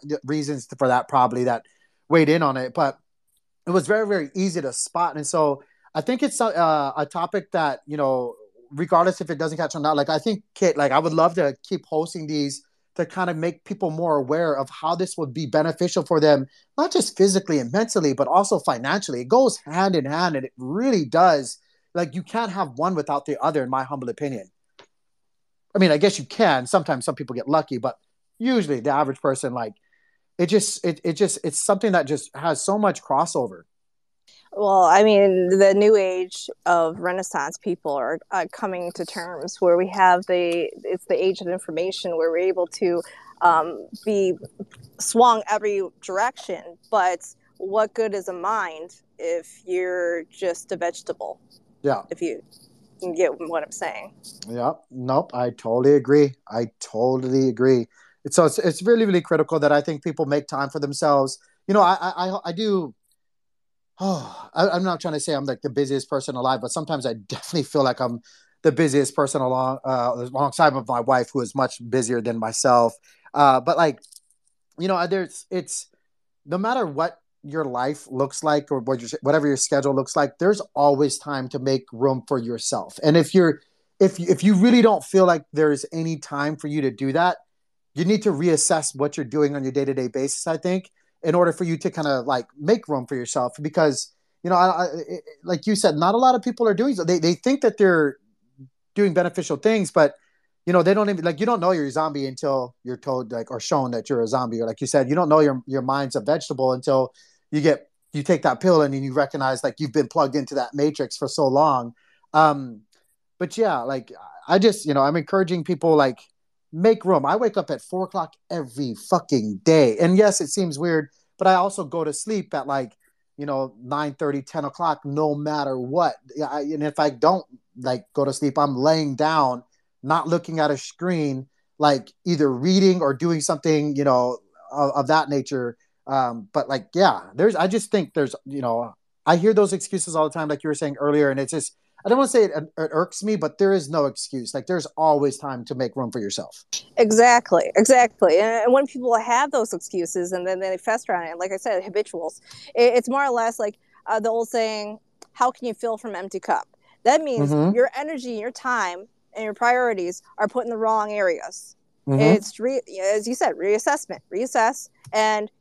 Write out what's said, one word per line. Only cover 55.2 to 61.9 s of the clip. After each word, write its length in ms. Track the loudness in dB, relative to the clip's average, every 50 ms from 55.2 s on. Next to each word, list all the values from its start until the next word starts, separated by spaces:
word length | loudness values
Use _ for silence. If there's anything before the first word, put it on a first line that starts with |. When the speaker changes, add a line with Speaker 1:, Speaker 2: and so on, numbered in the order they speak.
| 0 -2 -4
Speaker 1:
I 180 | -4 -4 -4
totally 440 | -4 -6 -4 -2 0 2 6 6 6
agree. 380 | 6 6 4 4 4 4 4 0 _ _ -10
I 220 | -6 -6 -6 -6 _ -14
totally 680 | -16 -10 -4 -2 0 0 0 0 -2 0 0 2 2 2
agree. 380 | 2 2 4 4 4 4 2 -4 _ _ _ _ _ _ -12
It's, 100 | -4 2
so 100 | 4 4
it's, 120 | 4 2 0
it's 220 | -2 -2 -2 -2
really, 240 | 2 2 4 4 4
really 160 | 2 2 0
critical 380 | 0 0 0 0 0 0 0 0
that 120 | 2 4
I 80 | 2 2
think 240 | 2 0 -6 -6 -6
people 220 | -8 -4 -4 -2
make 220 | -2 -2 -2 -2 -4
time 220 | -6 -6 -6 -6
for 100 | -6 -6
themselves. 580 | -6 -6 -6 -2 2 4 4 4 4 2 -2 -10 _ _ _ _ _ 0
You 60 | 4
know, 60 | 4
I, 120 | 6 6